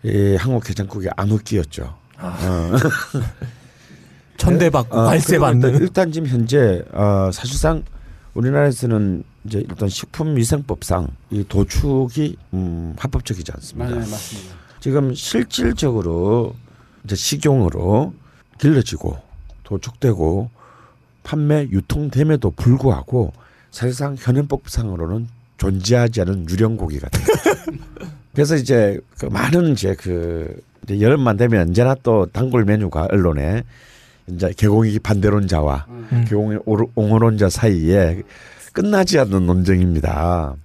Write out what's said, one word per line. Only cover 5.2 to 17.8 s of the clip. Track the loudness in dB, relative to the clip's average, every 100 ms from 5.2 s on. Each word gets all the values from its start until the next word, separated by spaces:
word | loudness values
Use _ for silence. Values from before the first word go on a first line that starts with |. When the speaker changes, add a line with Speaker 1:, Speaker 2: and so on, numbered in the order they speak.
| 4 2
Speaker 1:
그리고 |
Speaker 2:
받는. | 4 4 4 4
Speaker 1:
일단 | 2 0 0
지금 | 0 -2
현재, | 0 2 4 4 2 -4
어, | -2 2 2 0
사실상 | -2 -6 0 0 0 -6 -16 -20 -20 -12
우리나라에서는 | -4 0 2 2 2 0 0 0 -2 -6 _
이제 | -8 -6 -6
일단 | -4 -4
식품위생법상 | -4 -12 -6 -2 0 0 0 -2 -8 -2 -2 -2 -8 _
이 | -6 -2
도축이, | 0 0 0 0 0 0 -2 -4 -6 -8
음, | -6 -4 -6 -8 -8
합법적이지 | -6 -6 -6 -8 -8 -12
않습니다. | -14 -10 -6
Speaker 3:
맞아요, | -6 -8
맞습니다. | -10 -12 -14 -16 -20 -20 -10
Speaker 1:
지금 | -2 0 0
실질적으로 | -4 -4 -2 -2 -2 -2 0 0 0 0 0 2 2 0 -8 -20 _ _ _
이제 | -8 -4
식용으로 | -4 -2 2 2 2 0